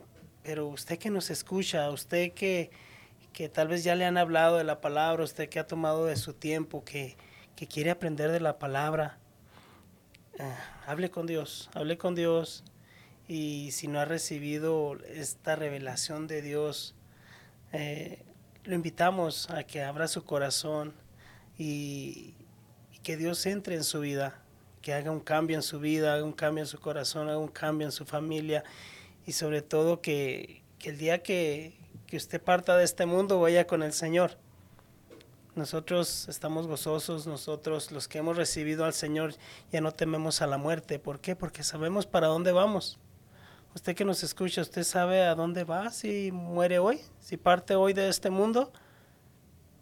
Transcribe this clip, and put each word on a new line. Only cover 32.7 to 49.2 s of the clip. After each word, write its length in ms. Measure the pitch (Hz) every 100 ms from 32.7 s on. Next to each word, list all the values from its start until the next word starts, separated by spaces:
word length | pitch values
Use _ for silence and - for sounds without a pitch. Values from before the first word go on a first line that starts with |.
| 180
de 60 |
este 200 | 175 -
mundo 340 | 175 180 196 185
vaya 260 | 165 175 170
con 160 | 165
el 100 | 151
Señor. 460 | 151 160 175 175 - - - - - - - - - - - -
Nosotros 760 | 170 147 160 156 175 165 - -
estamos 360 | 143 156 160 165
gozosos, 600 | 147 160 156 156 160 156
nosotros 640 | 143 - 151 160 151 -
los 160 | 147 -
que 100 | 156
hemos 200 | 160 170
recibido 480 | 160 165 151 156 160
al 80 |
Señor 400 | - 151 156 160 - - - -
ya 120 | 165
no 100 | 156
tememos 480 | - 160 156 160 -
a 60 | 147
la 100 | 139
muerte. 420 | 147 160 - 143
¿Por 220 | 147 139
qué? 160 | - 180
Porque 260 | 160 -
sabemos 440 | - 156 160 202 180
para 220 | 180 160
dónde 240 | 160 180
vamos. 460 | 180 208 196 - - - - - - - - -
Usted 200 | - -
que 100 | 175
nos 180 | 202 180
escucha, 400 | 160 - 185 180
¿usted 200 | 156 180
sabe 420 | 170 180 180 190
a 100 | 180
dónde 280 | 165 165 175
va? 280 | 170 170 220
Si 420 | - 214 202 196
muere 460 | 180 170 175 175 180
hoy, 220 | 196 294 - -
si 160 | - -
parte 380 | 180 180 -
hoy 180 | 190 196
de 160 | 196 196
este 220 | 180 196
mundo, 420 | 190 214 226 285 - - - - _